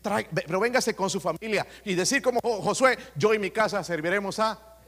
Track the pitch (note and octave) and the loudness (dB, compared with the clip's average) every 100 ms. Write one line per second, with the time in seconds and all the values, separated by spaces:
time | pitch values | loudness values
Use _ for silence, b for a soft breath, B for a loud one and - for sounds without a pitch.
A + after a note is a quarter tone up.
0 | G#3 G#3+ G#3 E3 E3 F#3 A#3 B3 A#3 G3+ | 0 -2 -2 -4 -2 0 2 2 0 -2
1 | F#3+ F#3 F3 D#3+ A3 G3 C#3 B G#3 F3+ | -2 -2 -4 -4 -2 -2 -2 B -4 0
2 | F#3 C4+ B3+ A#3+ A#3+ G#3 F3 G3+ B3+ A#3 | 2 2 0 0 -2 -2 -2 4 4 2
3 | B D3 G#3+ A3 F#3+ A3 G#3+ G3 E3 E3 | B 0 2 2 0 0 0 0 -2 -2
4 | E3 G3+ G3 F#3 A3 G#3 - - | 0 0 -2 -2 -2 -2 -16 -20